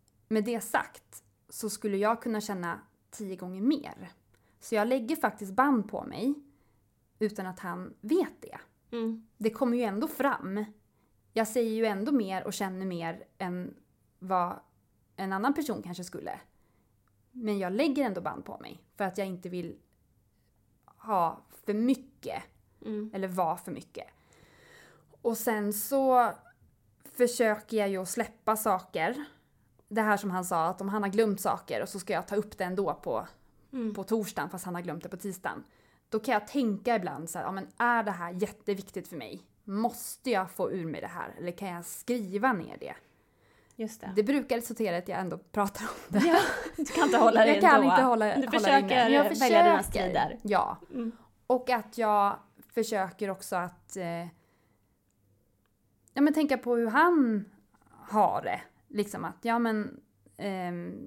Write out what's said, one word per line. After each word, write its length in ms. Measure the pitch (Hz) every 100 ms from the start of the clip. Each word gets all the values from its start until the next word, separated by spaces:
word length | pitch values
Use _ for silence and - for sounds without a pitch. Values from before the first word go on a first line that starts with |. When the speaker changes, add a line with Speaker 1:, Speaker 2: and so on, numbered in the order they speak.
| _ _ -
Speaker 1:
med 160 | 220
det 160 | 214 233
sagt, 640 | - - - - _ - _ _ _
så 220 | - 220
skulle 260 | - 214 196
jag 260 | 208 233
kunna 180 | 240 214
känna 400 | 214 190 175 170 - _ _
tio 260 | - 196 185
gånger 240 | 180 190
mer. 500 | 233 311 - - 175 - _ _ _ _
Så 140 | -
jag 140 | 214 220
lägger 280 | 262 226 320
faktiskt 360 | 220 - 190
band 380 | 196 277 247 202
på 140 | -
mig 300 | - - 247 294 - _ _ _ _ _ _ -
utan 280 | 214 208 185
att 140 | 180
han 340 | 185 180 180 -
vet 400 | 214 349 - -
det. 160 | - - - _ _ 233
Speaker 2:
Mm. 300 | 226 226 - -
Speaker 1:
Det 140 | 220
kommer 260 | 220 247 240
ju 60 |
ändå 260 | 226 202 320
fram. 560 | - 277 - 190 202 214 - _ _ _ _ _
Jag 160 | 220 220
säger 220 | 247 226
ju 160 | 220 220
ändå 260 | 196 220
mer 320 | 277 190 185
och 80 | -
känner 340 | - 196 185 190
mer 380 | 175 165 180 - -
än 360 | 185 180 180 - _ _ _ _
vad 340 | 185 185 175 - - _ _ _ _ -
en 160 | 190
annan 220 | 190 247
person 280 | 285 294 190
kanske 220 | 175 180
skulle. 360 | 175 - - - - _ _ _ _ _ _ _ _
Men 260 | 254 214 202
jag 140 | 180
lägger 320 | 202 311 269
ändå 160 | 254 180
band 240 | 160 -
på 140 | - -
mig 240 | - - _ -
för 80 |
att 140 | 196 185
jag 80 | 190
inte 220 | 180 180
vill 280 | 180 175 - _ _ _ _ _ _ _ _ _ _
ha 560 | _ _ 214 196 165 - - -
för 100 | -
mycket 680 | 208 240 269 - _ - - - _ _ _
Speaker 2:
Mm. 260 | 214 214 214
Speaker 1:
eller 140 | 202 190
vara 280 | 185 165 160
för 160 | -
mycket. 340 | - - - - _ _ _ _ _ - - - _ _ _
Och 140 | 233 226
sen 340 | - 214 208
så 580 | 208 - 277 269 254 226 - - _ _ _ _ _ -
försöker 640 | - 240 240 220 214 - 220
jag 120 | 202
ju 100 | 190
att 60 | 185
släppa 480 | - 220 - - 220
saker. 680 | 220 185 - 165 170 262 294 - _ _ _ _ -
Det 120 | 214
här 140 | 214 202
som 140 | 202
han 140 | 180
sa, 220 | 175 170 165
att 140 | 185
om 80 | 196
han 140 | 214
har 80 | 202
glömt 300 | 202 220 196
saker 420 | 180 165 - 110
och 60 | 139
så 100 | 196
ska 140 | -
jag 160 | 170 175
ta 80 | 202
upp 220 | 208 -
det 60 |
ändå 300 | 180 185 175
på, 320 | 143 180 110 - - _ _ _
Speaker 2:
Mm. 220 | 269 220
Speaker 1:
på 100 | 208
torsdagen 460 | 185 226 196 - 151
fast 140 | 175
han 100 | 185
har 80 | 175
glömt 200 | 175 165
det 60 | -
på 80 | 185
tisdagen. 480 | 202 180 - 82 - _ _ _ _
Då 100 | 220
kan 120 | 220
jag 140 | 214 214
tänka 480 | 285 233 196 240 226
ibland 340 | 175 143 165
så 80 | 175
här, 60 |
ja, 80 | -
men 140 | 190 190 -
är 240 | 240 233
det 80 | 208
här 200 | 175 175
jätteviktigt 760 | 180 208 - - 196 196 190 -
för 80 | 151
mig? 260 | 110 175 - _
Måste 640 | - 196 240 240 - - 262
jag 200 | 202 180
få 200 | - 185
ur 140 | 190 165
mig 140 | 139
det 60 | -
här? 280 | 175 - -
Eller 140 | 175
kan 160 | 175 196
jag 160 | 175
skriva 680 | - - - 240 190 196 262
ner 240 | 202 - -
det? 140 | 69 - _ _ _ _ _ _ _ -
Speaker 2:
Just 240 | 220 -
det. 120 | 185 190
Speaker 1:
Det 60 |
brukar 340 | 208 285 - 233
resultera 400 | 233 226 208 170
i 20 |
att 100 | 180
jag 100 | 180
ändå 180 | 185 165
pratar 460 | - 214 202 -
om 340 | 226 - - 196
det. 60 | 330
Speaker 2:
Ja, 140 | 330 - - - -
du 80 |
kan 200 | 294 330
inte 140 | 320 233
hålla 220 | 226 226
dig 120 | 220
Speaker 1:
Jag 80 | 202
kan 140 | 339 269
Speaker 2:
ändå. 100 | 269
Speaker 1:
inte 120 | -
hålla, 240 | 262 226 214
Speaker 2:
Du 60 |
Speaker 1:
hålla 160 | 277 254
Speaker 2:
försöker 380 | - 208 277 196
Speaker 1:
det 60 |
inne. 100 | 254
Men 80 | 240
jag 120 | 285 294 269
Speaker 2:
välja 240 | 262 330
dina 140 | 349 330
Speaker 1:
försöker. 180 | - -
Speaker 2:
strider. 380 | - - 135 240
Speaker 1:
Ja. 340 | 202 190 - - -
Speaker 2:
Mm. 180 | 262 226 226 - _ -
Speaker 1:
Och 240 | 254 254
att 280 | 240 220 -
jag 380 | 220 208 202 - - - -
försöker 560 | - 214 208 185 - 202
också 260 | 185 - 185
att, 400 | 180 - - 196
eh, 300 | 170 170 170 - _ _ _ _ _ _ _ _ _ _ _ _ _ _ _ _ _
ja, 60 | 269
men 120 | 294
tänka 240 | 302 294 254
på 180 | 240 240
hur 100 | 226
han 580 | 254 339 330 240 208 202 - _ _ _
har 520 | - - 214 170 98
det. 180 | 95 - - _ -
Liksom 360 | 208 208 185
att, 120 | 165 -
ja, 160 | 233 233
men, 420 | 233 214 208 - - _ _ -
ehm, 720 | 202 190 180 175 175 196